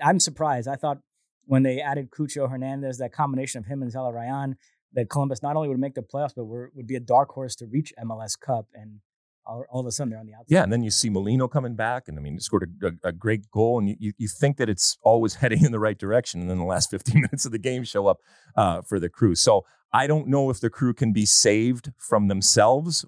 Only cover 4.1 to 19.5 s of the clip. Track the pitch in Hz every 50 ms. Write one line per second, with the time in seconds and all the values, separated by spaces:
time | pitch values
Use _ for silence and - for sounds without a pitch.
4.1 | 117 120 117 123 135 139 139 135 131 - _ _ _ _ _ _ - 127 120 -
5.1 | - 143 139 139 131 - - 143 151 156 156 143 135 127 135 139 131 135 110 -
6.1 | - 139 147 135 - 127 117 107 113 120 123 - - 135 123 110 131 120 117 107
7.1 | 120 131 143 - - 139 135 123 - - 120 107 113 147 151 - - - 117 113
8.1 | 113 113 110 104 - - - - 127 113 - - _ 110 107 107 107 104 _ _
9.1 | _ _ _ _ _ _ - - 131 120 135 - 127 131 127 120 - - 147 120
10.1 | 110 110 113 107 110 110 - - 151 190 160 95 113 120 117 107 - - - 113
11.1 | 101 95 98 104 120 131 131 120 - 151 127 120 120 110 110 117 123 127 - -
12.1 | 76 73 71 73 73 87 - - - 98 92 85 87 - 101 90 85 - - 90
13.1 | 85 85 104 107 107 104 98 _ - 107 113 117 120 120 104 98 101 - 107 104
14.1 | 101 - 110 104 - - 143 143 139 - 127 110 98 - - - - - - 110
15.1 | 113 117 113 107 - - 135 123 110 - 156 139 113 107 107 110 101 - - 98
16.1 | 107 123 120 - - 87 90 90 92 90 85 92 92 92 - - - 95 - -
17.1 | 117 147 123 104 - 139 - 123 117 110 92 127 127 127 120 - - 104 98 101
18.1 | 92 - _ _ _ _ _ _ - - 104 90 85 90 - - 104 95 82 85
19.1 | - - 117 101 87 - - 120